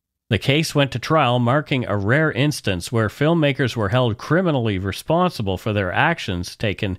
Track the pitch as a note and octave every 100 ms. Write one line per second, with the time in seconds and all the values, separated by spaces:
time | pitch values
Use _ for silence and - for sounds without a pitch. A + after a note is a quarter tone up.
0 | _ _ - G3 - C#3+ D#3+ D3 C#3 A#2+
1 | - D#3 B2+ B2 A#2 C#3+ D3 C3+ A2 G#2
2 | G2 C#3 D#3 A#2 D3 - - F2+ - A2+
3 | G#2+ - D3 E3+ C#3+ C3+ B2+ A#2 G2+ B2
4 | B2 G2+ - E3 F#3 C#3 A2+ F#2+ G2 -
5 | - D#3+ F3+ - G2 F2+ A2+ G#2 F2+ G2+
6 | D3 E3+ - F2 F2+ - A2 F#2 G2+